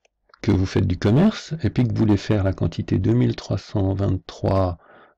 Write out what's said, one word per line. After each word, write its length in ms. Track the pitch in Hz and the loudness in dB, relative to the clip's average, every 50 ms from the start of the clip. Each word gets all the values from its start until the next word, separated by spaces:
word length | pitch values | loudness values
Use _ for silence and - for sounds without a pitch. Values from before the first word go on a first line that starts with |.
| _ _ _ _ _ _ - - | _ _ _ _ _ _ -16 -6
que 100 | - 104 | -2 0
vous 140 | 98 90 95 | 2 2 0
faites 200 | - - 101 98 | 0 0 0 0
du 120 | 95 92 | 0 -2
commerce, 560 | - - 101 110 147 196 220 - - - - 156 - - | 0 2 2 4 4 4 4 2 -2 -10 -12 -10 -4 -4
et 60 | 101 | -2
puis 160 | - 131 123 | 0 0 0
que 80 | 110 104 | 0 2
vous 60 | 110 | 0
voulez 180 | 110 104 104 | 2 2 2
faire 260 | 98 - - 107 104 92 | 2 2 0 0 0 2
la 80 | 95 | 0
quantité 480 | 92 - - 80 - - - - 101 98 | 0 0 -2 -4 -2 -4 -4 -2 -2 0
deux 140 | 95 107 113 | 2 2 2
mille 240 | 123 123 117 113 | 2 2 0 -2
trois 200 | - - - - | -4 -6 -6 -6
cent 360 | - - - - 104 95 95 98 | -6 -6 -4 -2 -2 0 0 0
vingt-trois, 840 | 95 98 101 95 90 - - - - - 101 98 95 95 90 85 - _ _ - - - _ _ | 0 0 -2 -2 -4 -6 -12 -12 -6 -2 0 0 2 0 0 -2 -8 _ _ -20 -20 -20 _ _